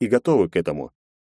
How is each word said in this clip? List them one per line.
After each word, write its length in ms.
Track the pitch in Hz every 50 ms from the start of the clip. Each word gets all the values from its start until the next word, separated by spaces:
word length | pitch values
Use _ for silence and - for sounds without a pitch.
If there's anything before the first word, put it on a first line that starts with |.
и 60 | 123
готовы 420 | 107 113 120 - - 160 127 95 82
к 80 | -
этому. 360 | 90 85 - 76 73 69 60 - _ _ _ _ _ _ _